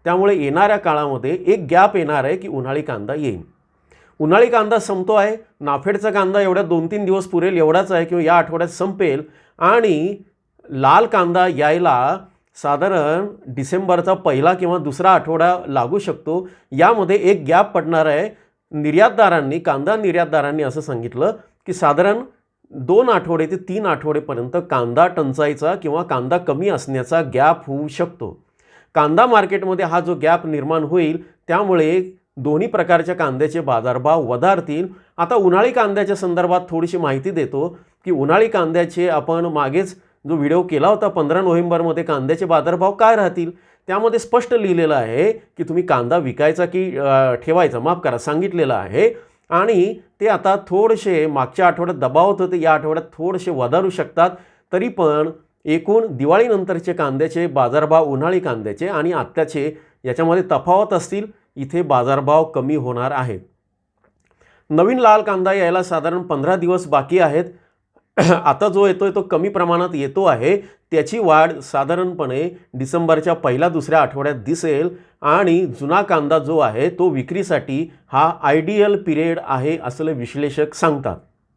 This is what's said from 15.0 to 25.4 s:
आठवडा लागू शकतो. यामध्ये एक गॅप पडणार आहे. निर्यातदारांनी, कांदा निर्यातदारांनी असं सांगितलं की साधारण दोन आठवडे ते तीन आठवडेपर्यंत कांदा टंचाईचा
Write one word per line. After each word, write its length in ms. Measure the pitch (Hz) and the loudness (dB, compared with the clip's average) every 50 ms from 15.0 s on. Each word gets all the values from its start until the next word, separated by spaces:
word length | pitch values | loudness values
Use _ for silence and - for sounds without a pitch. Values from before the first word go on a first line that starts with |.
| 180 190 | 2 4
आठवडा 480 | 190 165 139 160 160 160 165 175 180 180 180 - | 4 4 2 0 0 2 2 2 2 0 -4 -4
लागू 300 | 139 135 120 123 165 202 | -2 -2 -2 0 -2 -4
शकतो. 500 | 202 190 147 - - 151 160 180 185 180 - _ _ _ - | -4 -4 -8 -6 -6 -6 -4 -4 -6 -8 -14 _ _ _ 0
यामध्ये 440 | 135 165 196 233 220 190 165 196 | 4 4 4 4 4 2 2 2
एक 280 | 208 - 185 202 170 147 135 | 2 4 2 2 2 2 2
गॅप 260 | 160 180 214 202 - | 4 4 4 2 0
पडणार 320 | 185 156 156 165 160 156 | -2 -2 0 2 2 2
आहे. 240 | 156 147 151 185 214 214 - _ _ _ _ _ _ - | 2 2 0 -2 -4 -8 -14 _ _ _ _ _ _ -8
निर्यातदारांनी, 880 | 151 147 151 151 175 214 233 202 208 220 196 170 160 143 135 147 170 | -4 -2 0 4 4 4 4 6 4 4 4 4 2 0 -2 -4 -4
कांदा 380 | 165 170 143 139 143 170 214 | -2 -2 -2 -2 0 -2 -2
निर्यातदारांनी 680 | 220 214 190 160 175 175 156 151 156 139 143 147 156 147 | 0 0 0 0 0 0 0 0 0 0 0 -2 -2 -4
असं 180 | 131 120 151 | -4 -4 -6
सांगितलं 520 | 147 - 135 117 117 120 113 120 147 202 220 220 - _ _ _ _ | -8 -8 -8 -8 -8 -8 -4 -2 -2 -2 -2 -4 -10 _ _ _ _
की 60 | - 175 | -10 -4
साधारण 460 | 180 185 147 143 147 180 196 208 226 254 269 _ _ _ _ _ _ _ _ | 0 2 2 4 4 2 2 0 0 -4 -10 _ _ _ _ _ _ _ _
दोन 380 | - 147 131 123 180 214 254 254 | -16 -8 -2 2 4 4 4 4
आठवडे 380 | 226 180 - 160 170 160 156 | 2 0 0 -2 -2 -2 -2
ते 100 | 156 185 | -2 -4
तीन 300 | 185 185 - 185 214 214 | -8 -8 -8 -6 -4 -2
आठवडेपर्यंत 720 | 190 156 135 151 151 151 147 151 - 139 117 123 123 123 175 170 175 | -2 -2 -2 -2 -4 -4 -4 -4 -6 -6 -6 -6 -4 -4 -6 -4 -2
कांदा 360 | 143 127 120 120 120 139 170 | -2 -2 -2 0 2 2 2
टंचाईचा 680 | 180 175 175 151 135 135 143 | 2 2 0 -4 -2 -2 0